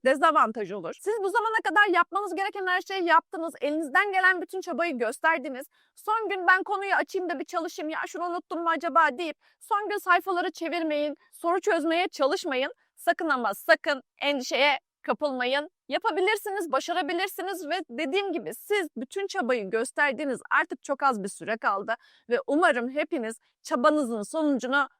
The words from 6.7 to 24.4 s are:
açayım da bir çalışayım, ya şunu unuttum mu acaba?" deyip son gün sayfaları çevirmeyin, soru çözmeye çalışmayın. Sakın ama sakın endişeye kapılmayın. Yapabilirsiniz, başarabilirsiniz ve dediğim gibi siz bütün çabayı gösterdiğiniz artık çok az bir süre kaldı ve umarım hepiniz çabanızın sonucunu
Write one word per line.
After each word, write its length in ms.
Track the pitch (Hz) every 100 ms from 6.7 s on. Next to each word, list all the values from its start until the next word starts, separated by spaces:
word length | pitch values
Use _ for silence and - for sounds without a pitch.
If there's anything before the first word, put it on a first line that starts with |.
| 392 392
açayım 360 | 359 311 381 349
da 80 | 302
bir 60 |
çalışayım, 440 | 311 349 330 - 311
ya 100 | 294 339
şunu 200 | - 349
unuttum 360 | 349 - 320
mu 80 | 339
acaba?" 480 | 320 330 294 311 254
deyip 180 | 330 285 _ _
son 280 | - 403 415
gün 100 | 415
sayfaları 520 | - 359 359 349 370
çevirmeyin, 680 | - 330 339 311 294 294 285 _
soru 280 | - 339 370
çözmeye 480 | 403 339 302 330 381
çalışmayın. 640 | - 269 370 349 262 277 - _ _
Sakın 320 | - 349 330
ama 260 | 262 226
sakın 480 | 202 - 320 339 277 - _
endişeye 600 | 285 285 254 277 285 269 - _
kapılmayın. 680 | - 226 302 254 247 269 302 _ -
Yapabilirsiniz, 840 | 285 466 381 381 440 415 392 339
başarabilirsiniz 960 | 269 - 349 294 349 381 - 370 359 302
ve 120 | 359 330
dediğim 420 | 233 311 370 -
gibi 220 | 302 160
siz 340 | 214 - 415 330 -
bütün 300 | 254 - 392
çabayı 440 | 392 240 254 196
gösterdiğiniz 680 | 220 254 - 294 233 294 240 -
artık 340 | 254 320 -
çok 180 | - 277
az 200 | 277 226
bir 60 | 190
süre 280 | - 170 220
kaldı 380 | 254 196 208 226 _ _ -
ve 80 | 233 -
umarım 440 | 285 349 247 240
hepiniz 460 | 269 330 311 220 226 _ _
çabanızın 600 | - 285 285 302 254 226
sonucunu 680 | 202 320